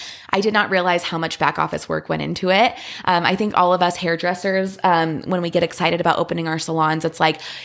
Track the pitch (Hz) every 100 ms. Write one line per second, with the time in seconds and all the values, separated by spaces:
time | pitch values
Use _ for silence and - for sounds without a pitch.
0 | - - - 202 208 208 - 190 180 175
1 | - 165 165 - 151 156 156 160 - 160
2 | - 156 151 170 185 190 240 - - -
3 | - 175 165 190 214 - 180 180 180 180
4 | 175 165 180 180 196 190 190 190 185 165
5 | 160 151 - 180 175 175 170 - 170 170
6 | 170 - 170 170 165 160 - 160 156 160
7 | 160 - 160 143 - -